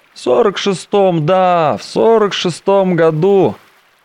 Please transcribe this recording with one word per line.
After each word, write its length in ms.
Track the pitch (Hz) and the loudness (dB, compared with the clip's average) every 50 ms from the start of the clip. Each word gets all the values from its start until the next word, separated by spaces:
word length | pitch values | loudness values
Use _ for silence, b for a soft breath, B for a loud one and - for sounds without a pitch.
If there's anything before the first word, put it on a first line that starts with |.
| _ _ _ | _ _ _
в 40 | - | -10
сорок 380 | - 247 247 240 233 208 190 - | -4 -2 0 0 0 0 -2 -4
шестом, 720 | - 202 190 - - - - 202 196 190 175 165 147 151 | -4 -4 -4 -6 -6 -4 -2 0 2 2 0 0 0 0
да, 500 | 185 185 185 180 180 170 160 143 131 190 | 0 2 2 2 2 0 0 0 -2 -4
в 60 | - | -6
сорок 500 | - - - 220 220 226 220 214 196 180 | -8 -4 0 2 2 2 2 2 0 -2
шестом 640 | - - 180 165 - - - 196 196 196 185 180 | -4 -4 -6 -6 -6 -2 0 0 2 2 0 0
году", 600 | 160 165 160 160 151 165 196 202 196 175 113 95 - _ _ _ _ _ _ _ _ _ | 0 2 0 0 0 0 2 2 2 2 0 -2 -4 _ _ _ _ _ _ _ _ _